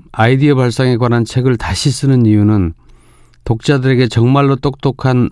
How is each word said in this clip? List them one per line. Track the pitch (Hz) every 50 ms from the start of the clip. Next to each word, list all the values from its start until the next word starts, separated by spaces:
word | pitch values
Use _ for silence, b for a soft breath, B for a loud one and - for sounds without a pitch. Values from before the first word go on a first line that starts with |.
| - -
아이디어 | - - 110 117 135 135 143 151 143
발상에 | 131 127 123 113 - 131 127 123 110
관한 | 123 120 120 117 113
책을 | - - 127 123 131 123 110
다시 | - - 98 - - 147
쓰는 | 123 - - 135 135 127 117
이유는 | 107 107 104 104 104 107 104 92 82 78 b b b b b b b b b b b b b b
독자들에게 | - 117 113 - - 147 135 127 131 131 123 127 117
정말로 | - 117 117 123 135 143 139 139 139
똑똑한 | 127 - 143 131 - - 139 131 - - 131 127 127 123 -